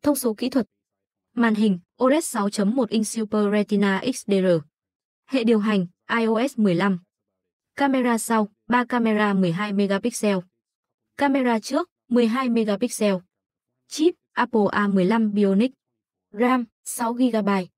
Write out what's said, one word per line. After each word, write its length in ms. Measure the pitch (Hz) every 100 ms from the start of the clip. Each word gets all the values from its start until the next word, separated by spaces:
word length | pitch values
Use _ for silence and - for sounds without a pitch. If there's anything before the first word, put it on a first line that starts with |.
Thông 140 | - 277
số 180 | 240
kỹ 160 | 214 -
thuật. 160 | 262 - _ _ _ _ _ _
Màn 200 | - 233
hình 240 | 214 214 180 _ _
O 120 | 254
L 40 |
E 80 | 302
D 40 |
sáu 260 | - 226 202
chấm 260 | - 196 262
một 120 | 226
inch 180 | 226 214
Super 380 | 226 214 214 202
Retina 500 | 208 208 202 202 190 -
X 120 | 254 -
D 40 |
R. 160 | 196 185 170 151 _ _ _ _ _ _
Hệ 180 | 269
điều 140 | 226 220
hành 280 | 208 208 180 _ _ 226
I 60 |
O 240 | 226 220 269
S 100 | -
mười 160 | 208
lăm. 240 | 170 196 180 _ _ _ _ _ _ _ -
Camera 420 | 277 262 247 233
sau, 300 | - 226 214 _ _
ba 180 | 247
camera 500 | 240 240 226 214 208
mười 180 | 196 185
hai 200 | 165 208
megapixel. 640 | 196 202 196 240 - 214 190 175 _ _ _ _ _ _ -
Camera 420 | 285 269 254 226
trước, 320 | - 277 349 _ _
mười 180 | 240 233
hai 220 | 240 262
megapixel. 680 | 233 214 202 240 - 208 190 - _ _ _ _ _ _
Chip 260 | - 311 349 _
Apple 340 | - 240 226 202
A 180 | - 202
mười 160 | 190
lăm 300 | 180 226 220
Bionic. 380 | 202 196 190 254 - _ _ _ _ _
ram, 320 | 208 247 247 233 _
sáu 300 | - - 240 240
gigabyte. 480 | 254 220 202 196 180